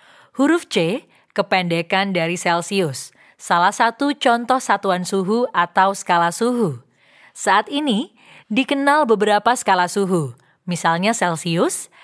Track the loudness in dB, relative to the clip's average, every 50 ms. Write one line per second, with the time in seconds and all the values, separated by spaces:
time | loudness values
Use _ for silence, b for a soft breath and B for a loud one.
0 | b b b b b b _ 0 2 2 2 0 -2 -4 -2 -2 0 0 -2 -6
1 | -8 b b b b b _ -6 -2 0 0 -2 0 -2 -2 -4 -2 -2 -2 -2
2 | -2 -2 -2 -4 -4 -4 -4 -4 -2 -2 -2 -2 -2 -2 -2 -2 -2 -2 -4 -8
3 | -12 -16 b b b b b b -4 -2 0 2 2 2 2 2 0 0 0 0
4 | -2 -2 -2 0 0 0 0 2 0 0 -2 0 0 0 -2 0 0 -2 -2 -2
5 | -2 -2 -2 -2 0 0 0 0 -2 0 0 0 0 2 2 2 2 2 0 -2
6 | -2 0 2 2 2 0 0 0 -2 -2 0 0 -2 -2 -2 -6 -12 b b b
7 | b b b b b b b -4 0 2 2 2 2 0 -4 -2 0 0 0 0
8 | -2 -4 B B B B B B B B -2 -2 0 0 -2 0 2 2 2 2
9 | 4 2 2 2 4 2 2 2 2 2 0 0 2 2 2 2 2 0 0 -2
10 | 0 0 0 0 -2 -4 -8 b b b b b _ -8 -6 -2 0 0 0 2
11 | 0 0 0 0 0 -2 -2 -2 -4 -2 0 0 0 0 -2 -6 -10 B B B